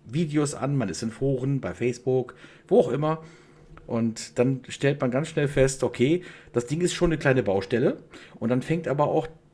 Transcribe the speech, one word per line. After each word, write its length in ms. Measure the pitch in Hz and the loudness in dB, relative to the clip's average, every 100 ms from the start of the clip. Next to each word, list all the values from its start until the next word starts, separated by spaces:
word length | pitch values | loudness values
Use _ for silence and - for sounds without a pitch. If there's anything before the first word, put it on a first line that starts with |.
| - | -8
Videos 500 | 135 165 147 143 - | -2 0 0 0 -2
an, 200 | 131 143 | -2 0
man 140 | 104 | -2
ist 140 | - | -4
in 80 | 113 | -6
Foren, 500 | - 135 131 131 139 | -4 -2 0 -2 -2
bei 140 | 95 87 | -4 -2
Facebook, 580 | 120 123 - 127 123 - - - - | -2 -2 0 0 -2 -10 -20 -20 2
wo 120 | 214 | 4
auch 100 | - | 4
immer. 340 | 143 151 160 - - - - - - - | 2 0 -2 -6 -20 -20 -20 -20 -20 -6
Und 540 | 117 113 113 - - | -2 -2 -4 -6 0
dann 220 | 123 131 - | 0 0 -6
stellt 320 | - 139 143 | -2 -2 0
man 100 | 127 | 0
ganz 160 | 127 160 | -2 -2
schnell 200 | - 147 | -2 0
fest, 360 | 143 131 - | 2 2 2
okay, 400 | 123 - 127 175 - - - | -2 2 2 2 -2 -16 -6
das 120 | 123 120 | -4 -2
Ding 160 | 156 | 0
ist 140 | 175 - | 0 2
schon 140 | 175 | 0
eine 100 | 151 | 2
kleine 240 | 143 131 | 4 4
Baustelle. 540 | 101 98 - 117 151 285 - - - - | 2 0 0 0 0 -2 -8 -20 -20 -6
Und 100 | 113 | -2
dann 140 | 127 | -2
fängt 240 | 127 165 165 | 0 -2 -2
aber 200 | 139 147 | 0 0
auch 200 | 156 - - _ | 0 -2 -8 _